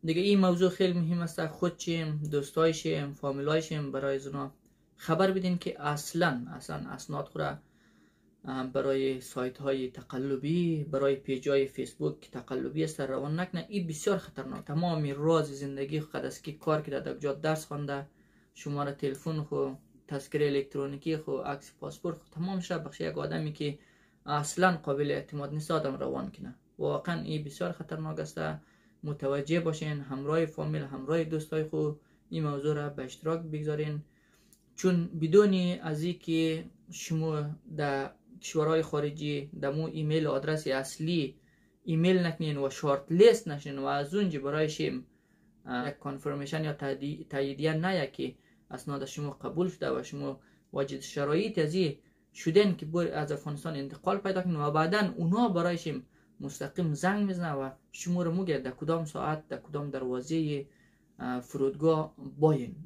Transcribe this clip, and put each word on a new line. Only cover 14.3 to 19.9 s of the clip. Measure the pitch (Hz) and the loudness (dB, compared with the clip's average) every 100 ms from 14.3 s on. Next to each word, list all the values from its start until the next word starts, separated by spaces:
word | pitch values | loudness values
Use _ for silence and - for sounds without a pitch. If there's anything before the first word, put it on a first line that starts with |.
| - 135 135 - | -10 -8 -10 -4
تمام | 147 175 156 147 139 | 0 0 0 -2 0
راز | 151 165 147 139 | 4 4 2 -4
زندگی | 143 139 139 151 | -6 -4 -2 -4
خود | 147 135 135 | -4 -6 -6
است | - | -8
که | - | -12
کار | 151 - 156 | -6 0 0
کرده، | 151 135 | 0 -4
در | - - | -4 -4
کجا | 143 | -4
درس | 139 156 156 - | -2 0 -2 -4
خوانده، | 147 143 139 151 _ _ _ _ | -6 -4 -6 -8 _ _ _ _
شماره | - 147 143 139 | -12 -6 -2 -4
تلفن | 139 143 135 160 156 | -2 -4 -2 -4 -4
خو، | 147 143 139 135 _ | -2 -2 -2 -4 _